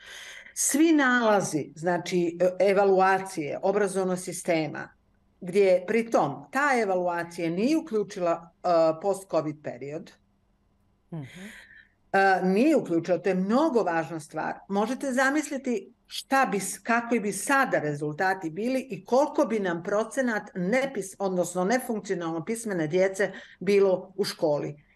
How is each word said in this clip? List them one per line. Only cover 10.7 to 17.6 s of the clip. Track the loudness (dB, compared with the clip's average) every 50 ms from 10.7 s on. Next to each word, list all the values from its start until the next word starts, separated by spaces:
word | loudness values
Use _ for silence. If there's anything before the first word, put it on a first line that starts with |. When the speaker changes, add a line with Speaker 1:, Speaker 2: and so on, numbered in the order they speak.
| _ _ _ _ _ _ _ -14 -12
Speaker 2:
Mhm. | -12 -12 -12 -14 -18 -18 -18 -18 -20 -20 -20 -20 -20 -20 _ _ _ _ _ 2
Speaker 1:
e, | 4 4 4 4 2 2
nije | 2 2 4 4 4 4
uključila, | 4 2 0 -2 -2 0 0 -2 0
to | 0 0
je | 0
mnogo | 0 0 0 2 2 2 2 2 0 0
važna | 0 0 -2 -2 -4 -8 -12
stvar. | -12 -10 -8 -8 -6 -6 -8 -10 -8 -6
Možete | -2 -2 -2 -2 -4 -6 -6 -4 0
zamisliti | 0 0 2 0 0 -2 -4 -6 -6 -4 -4 -4 -4 -6 -10 -20 _ _
šta | -16 -14 -12 -6 0 2 2 2
bi | 2 0 -2
s-, | -4 -6 -8 -6
kakvi | -2 0 0 0 0 0 -2 0
bi | 0 -2 -4
sada | -4 -2 2 2 2